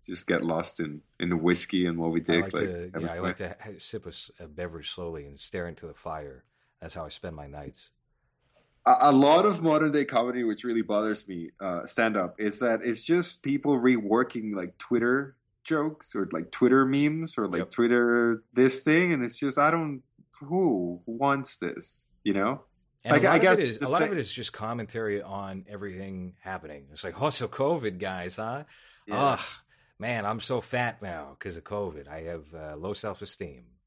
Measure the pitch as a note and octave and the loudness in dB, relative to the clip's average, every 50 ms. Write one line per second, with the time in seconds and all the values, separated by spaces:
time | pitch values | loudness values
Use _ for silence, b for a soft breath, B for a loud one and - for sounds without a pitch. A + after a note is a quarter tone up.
0 | _ - F2+ F2+ - - F2+ E2 - E2 E2 E2 D#2+ - - - E2+ D2+ D2 D2+ | _ -10 -12 -10 -2 0 0 0 0 0 -2 -2 -4 -6 -6 -6 -6 -6 -6 -12
1 | _ _ _ _ F2 F2+ F2 E2 D#2+ F2 F2 F2 - - - F#2 F2+ F2 E2+ E2+ | _ _ _ _ -2 0 0 2 4 4 4 4 2 0 0 2 2 2 0 0
2 | E2 E2 E2 E2+ D#2 - E2 E2+ F2 - - D#2+ - F#2 F2 F2 F2 F2+ F#2 E2 | -2 0 0 -2 0 2 2 2 2 2 -2 -2 -2 -2 -4 -8 -10 -10 -8 -8
3 | E2 E2+ E2 F2 F#2 F#2 F2 - G2 F2 - _ - A#2+ G2 E2 - - - G#2+ | -6 -6 -6 -4 -4 -6 -4 -6 -8 -10 -10 _ -16 -16 -14 -10 -10 -10 -10 -10
4 | - F2 D#2+ - - - - _ F2 D#2+ D2+ E2 F2+ F2 E2 E2 D2 - - - | -10 -10 -12 -12 -12 -12 -14 _ -20 -16 -10 -10 -10 -8 -8 -10 -12 -12 -10 -8
5 | F2+ E2+ E2 D#2 C#2+ C#2 C#2+ C#2 - - - F#2+ F2 F2 D#2+ - - D#2+ D2+ - | -8 -8 -8 -10 -12 -14 -16 -16 -16 -10 -8 -8 -8 -8 -10 -12 -16 -16 -16 -14
6 | - E2 D#2+ D#2 D2+ C#2 C2 B1+ _ _ _ _ _ _ _ _ E2 E2 - F2+ | -10 -10 -10 -8 -10 -12 -16 -18 _ _ _ _ _ _ _ _ -16 -14 -12 -12
7 | D#2+ D2+ - - - F2+ E2 D2+ D2 C#2+ C#2 D2 C#2+ C2 - - - _ _ _ | -12 -12 -12 -12 -12 -12 -12 -12 -14 -14 -14 -14 -14 -14 -16 -18 -20 _ _ _
8 | _ _ _ _ _ _ _ _ _ _ _ _ _ _ _ _ _ C3 B2+ B2 | _ _ _ _ _ _ _ _ _ _ _ _ _ _ _ _ _ 6 6 8
9 | B2+ C#3+ C#3 C3 C#3 C#3+ D#3 F3 F#3+ G#3+ G3 E3 D#3+ D#3+ D3+ D3+ D#3 D3+ C#3+ D3+ | 8 8 10 10 10 10 8 8 8 4 2 2 2 4 4 4 4 4 2 2
10 | C#3 - - A#2+ A#2 B2 B2 B2 A#2+ A2+ G#2+ G#2+ - A#2+ A2+ A2+ G#2+ G2+ G#2 G#2 | 0 2 2 0 2 2 0 0 0 -2 -2 -2 -2 -2 0 0 0 2 2 2
11 | G#2+ A2 G#2+ G#2 - - F#2+ E2+ E2+ D2+ _ _ G2 F#2+ F2+ E2+ - - - - | 2 2 -2 -4 -6 -10 -10 -10 -10 -12 _ _ -6 -4 -4 -4 -6 -6 -2 0
12 | A#2 A2+ G#2+ G2+ F#2 F2 - - G#2+ G#2 G2+ A2 B2 A#2+ A2+ A2+ - B2 A2+ A2 | 0 2 2 0 -2 -2 -4 -2 -4 -4 -2 0 0 0 0 2 0 -2 -2 -2
13 | - - E3 F3+ E3+ - - - - C#3 C#3+ C#3 - C#3+ C#3+ B2+ A#2 B2+ B2+ A#2 | 0 0 2 2 2 -2 -8 -6 -2 -2 -2 0 2 2 2 6 6 6 4 4
14 | G#2 G2+ G#2+ A#2 B2+ B2 - A#2+ A2 G#2+ G#2 G2 F2+ F2+ - _ - - A#2+ A#2 | 4 2 4 4 2 2 -2 -6 -6 -4 -4 -4 -6 -8 -10 _ -4 0 0 2
15 | A2+ A#2+ B2+ C3+ C#3 C3+ - _ _ _ _ _ _ - D#3+ D#3 D3 D#3+ D3+ _ | 4 4 2 0 0 -4 -12 _ _ _ _ _ _ -2 0 0 0 -2 -4 _
16 | - - - G#2 G2 E2+ - D#2+ E2+ - - - B2+ B2 B2+ C3+ C3+ C3 C#3 C#3+ | -18 -8 -4 -4 -4 -2 -4 -6 -6 -8 0 4 6 8 8 8 6 6 4 4
17 | D3 D3+ D#3 D#3+ E3 D#3 - - G#2+ F#2+ F2 E2 F#2 - - - A#2+ A#2 A#2+ A#2+ | 4 2 2 0 -4 -4 -2 -2 -2 0 0 -2 -2 -2 0 2 4 4 6 6
18 | A#2+ A#2+ A#2+ A#2+ A#2 A#2 A#2 A2+ _ _ _ B2 B2+ C3 C3 C3 - D3+ D3+ E3 | 6 4 4 4 4 4 2 0 _ _ _ 4 6 6 4 2 2 4 4 4
19 | F3+ F3 E3 C#3 B2 A#2 G#2+ - D3 C#3 B2+ D3 C#3+ D3+ E3 E3 D#3+ D3+ C#3+ B2+ | 4 4 2 0 0 -4 -4 -4 -4 -2 2 4 4 4 4 2 -2 -4 -6 -8
20 | _ _ _ _ _ _ _ - C#3+ C#3 E3 F#3 F#3+ D#3+ A#2+ F#2+ F2+ F2 F2+ F2+ | _ _ _ _ _ _ _ -20 -8 -4 0 2 2 2 2 2 0 -2 -4 -8
21 | _ - A2+ A#2 C3+ C#3 C#3 C#3 C3 - - - - E2+ - - - - - - | _ -10 -4 0 2 2 2 0 -2 -8 -8 -6 -6 -6 -6 -8 -12 -16 -18 -20
22 | - _ _ _ _ G#2 G2 G2 G2 A2+ C#3 D3+ - _ _ _ _ _ _ _ | -20 _ _ _ _ 0 0 2 2 0 -2 -4 -8 _ _ _ _ _ _ _
23 | _ A#2 C#3 D3 E3 F3+ E3 E3 E3+ F#3+ - G#3 E3 B2 A2+ A2+ D3 C3 C#3+ F3 | _ 2 4 6 6 6 6 6 6 6 6 4 2 0 -2 -4 -2 0 2 2
24 | D#3+ - G3+ E3 A#2+ G2+ - B2+ A2+ - - - G#2+ A2 A#2+ A#2+ A2+ A2+ - A#2 | 2 0 0 -4 -4 -6 -8 -8 -10 -10 -10 -8 -8 -6 -6 -6 -8 -8 -8 -6
25 | A2+ G#2+ G2+ G2+ G2 F#2+ G2 G2+ G2 G2 F#2+ F#2+ F#2 G2 G#2 G2 G2+ G2+ F#2 F#2+ | -4 -2 -4 -4 -4 -6 -8 -8 -8 -8 -10 -10 -12 -12 -12 -10 -10 -10 -10 -10
26 | G2 G2 F#2+ F#2 F2+ F2+ F2+ _ _ F#2+ F#2+ F2+ D#2+ D#2 D2+ C#2+ C#2 C#2 D2+ - | -10 -10 -10 -10 -10 -12 -14 _ _ -10 -10 -10 -10 -14 -18 -18 -18 -20 -18 -12
27 | - F#2 E2 G2 C3 D3+ C#3 - B2+ G#2+ - - C3+ C#3+ E3+ D#3+ B2 G#2+ F#2 F2+ | -12 -12 -6 -2 -2 -2 -2 -2 -6 -6 -4 -2 0 0 0 0 -2 -6 -6 -4
28 | G2 F#2+ F#2+ F2+ F2+ F2+ - - A2 A2+ B2 C#3 D3+ b b b b b b b | -6 -6 -6 -6 -8 -10 -8 -8 -8 -8 -8 -10 -12 b b b b b b b
29 | b b - - C#3 C#3 B2 - B B B B B B B B B B B B | b b -2 0 2 2 2 0 B B B B B B B B B B B B
30 | G2 A#2 B2 A2+ G2+ G2+ A2 A2+ - - C3 A#2+ - - - B2 B2 A#2 A2+ - | -6 -4 -4 -2 -2 -4 -4 -4 -4 -4 -4 -4 -4 -4 -4 -2 -2 -2 -4 -8
31 | - F#2+ E2+ D#2+ D2 C#2 - _ - G2 E2+ E2 D#2+ - G2+ G#2 G2+ F2+ D#2 D2 | -10 -10 -10 -10 -10 -14 -16 _ -12 -12 -12 -12 -10 -8 -6 -4 -4 -6 -8 -12
32 | C#2 C#2 D2+ D#2+ D#2+ E2 E2+ E2 D#2 D2+ E2 D#2+ D#2 D2+ D2+ D2 E2 G2 G#2 - | -14 -14 -14 -12 -10 -10 -10 -10 -12 -14 -16 -14 -14 -12 -12 -8 -8 -8 -8 -6
33 | - G#2+ F#2+ - G#2 G2 - - G2 E2 C#2 B1+ A#1+ _ _ _ _ | -8 -8 -8 -10 -12 -16 -12 -12 -12 -14 -14 -18 -20 _ _ _ _